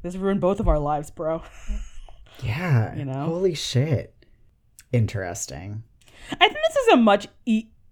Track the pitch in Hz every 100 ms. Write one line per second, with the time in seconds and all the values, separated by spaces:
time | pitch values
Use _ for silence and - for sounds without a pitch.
0 | 170 185 196 196 180 202 175 151 143 147
1 | 151 - 160 160 - - - - - -
2 | - - - - 127 123 180 123 101 -
3 | 139 135 156 170 190 147 - - 151 120
4 | - - _ - _ _ _ - - 120
5 | 107 98 90 85 - 69 95 107 - _
6 | _ - - - 392 605 640 571 453 311
7 | 220 202 - _ - 220 220 _ -